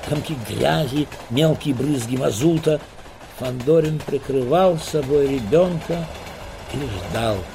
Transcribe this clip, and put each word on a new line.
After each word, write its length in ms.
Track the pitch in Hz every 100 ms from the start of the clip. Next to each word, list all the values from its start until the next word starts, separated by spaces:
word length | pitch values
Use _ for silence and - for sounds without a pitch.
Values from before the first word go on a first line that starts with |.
| -
комки 280 | 151 123 147 104
грязи, 580 | 107 135 160 143 143 143 - -
мелкие 440 | 120 160 147 151 123
брызги 420 | 139 139 113 127
мазута. 600 | 143 101 151 160 156 151 - - - - - -
Фандорин 600 | 127 127 127 160 156 156
прикрывал 800 | - 143 - 135 123 165 190 165
собой 500 | - 156 131 147 139
ребенка 800 | 135 104 156 180 170 - 170 165 - - - - - -
и 40 | 131
ждал 600 | 139 98 92 113 113 98 82